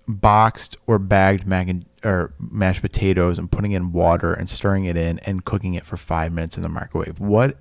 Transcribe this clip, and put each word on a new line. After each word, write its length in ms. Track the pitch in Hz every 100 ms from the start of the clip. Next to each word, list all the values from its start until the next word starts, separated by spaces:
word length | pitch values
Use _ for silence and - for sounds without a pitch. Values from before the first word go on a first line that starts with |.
| -
boxed 680 | 98 107 107 110 - - - -
or 120 | 107
bagged 480 | 95 98 95 98 95
mac 220 | 92 92
and, 180 | 90 - _
or 300 | 110 90 80 -
mashed 440 | - 104 92 92
potatoes 560 | - - 98 90 87 87
and 120 | 87
putting 220 | - 101
in 200 | 98 90
water 400 | 85 85 85 85
and 180 | 87 92
stirring 360 | - 101 98 92
it 100 | 85
in 240 | 82 85
and 240 | - 95
cooking 300 | - 101 92
it 120 | 87 -
for 100 | 87
five 360 | - 82 82
minutes 240 | 82 82 -
in 80 |
the 40 | 82
microwave? 520 | 80 - - - -
What 380 | 101 104 135 -